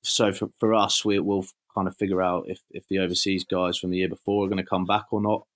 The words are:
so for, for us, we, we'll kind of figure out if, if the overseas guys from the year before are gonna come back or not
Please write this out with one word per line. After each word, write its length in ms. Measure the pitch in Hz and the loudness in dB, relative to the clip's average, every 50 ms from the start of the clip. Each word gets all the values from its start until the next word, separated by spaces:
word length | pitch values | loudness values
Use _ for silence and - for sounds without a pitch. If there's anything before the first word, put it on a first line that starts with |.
| - | -4
so 280 | - - - 117 101 | -2 0 2 2 0
for, 180 | 95 - 113 - _ _ | 0 -2 -6 -8 _ _
for 160 | - 110 113 | 2 2 4
us, 280 | 110 101 95 - - - | 4 4 2 0 0 2
we, 140 | 110 101 | 2 2
we'll 280 | 98 - 101 101 95 92 - _ _ _ _ _ | 2 2 0 0 -2 -2 -6 _ _ _ _ _
kind 140 | 98 95 | -4 -4
of 100 | 92 95 | -4 -2
figure 240 | _ 104 98 95 92 | _ -2 0 0 2
out 240 | 92 90 90 87 - | 2 2 0 -2 -4
if, 120 | - 92 - _ _ | -6 -12 -12 _ _
if 180 | - - - _ | -16 -16 -8 _
the 100 | 95 95 | -2 0
overseas 440 | 95 87 90 - - 101 95 92 90 | 0 0 -2 -2 0 0 -2 -2 -2
guys 340 | _ 95 90 90 87 85 | _ -2 0 0 0 -2
from 120 | - - 90 | -2 -4 -2
the 80 | 90 | 0
year 100 | 92 92 87 | 0 0 -2
before 360 | 80 - _ - 101 104 98 | -4 -6 _ 0 0 0 2
are 40 | 95 | 0
gonna 140 | 101 95 92 | 0 -2 -2
come 220 | - 98 92 92 | -2 -2 -2 0
back 200 | 87 101 107 - _ | 0 0 -2 0 _
or 80 | - 104 | -4 -2
not 280 | 104 107 107 - - _ _ | 0 0 0 -2 -4 _ _